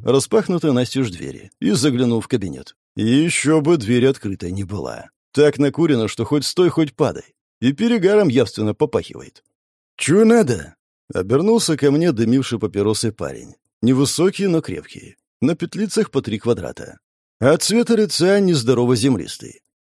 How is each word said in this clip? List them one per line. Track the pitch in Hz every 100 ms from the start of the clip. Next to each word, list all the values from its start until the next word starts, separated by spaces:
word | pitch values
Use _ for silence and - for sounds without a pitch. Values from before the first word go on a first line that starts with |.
распахнутой | - 131 - 220 - 175 156
настежь | 127 120 131 120
двери, | 85 67 65 101 -
и | -
заглянул | 190 143 123 123 113
в | -
кабинет. | 123 95 65 - - _
Ещё | - 110 135 165 - 139 160
бы | 147 170
дверь | 101 123 131
открытой | - 104 92 90
не | 95
была. | 90 98 64 57 - _ _
Так | 139 147 139
накурено, | 143 - 165 123 107
что | -
хоть | 113 147
стой, | - - 175
хоть | - 151
падай. | - 127 73 - _ _ -
И | 120
перегаром | 139 233 240 180 214 175
явственно | 123 113 - 107
попахивает. | 101 151 98 - - - _ _ _ _ _ _ -
«Чё | - 190
надо?» | 220 233 147 98 69 - _ _ -
Обернулся | 90 92 135 202 226 190 143
ко | 143
мне | 147 175
дымивший | 113 117 135 - 113
папиросой | 104 101 104 104 113
парень. | - 71 58 - - _ _
Невысокий, | 117 131 139 - 185 196 196
но | 165
крепкий. | - 78 - - - _ _ -
На | 135 170
петлицах | 170 180 214 226 202
по | 135
три | - 107
квадрата. | 117 110 62 - - - _ _ _ -
А | 123 170
цвета | - 226 233 220
лица | 208 - 180 202
нездорово | 190 151 113 120 123
землистый. | 120 135 104 - - - - _ _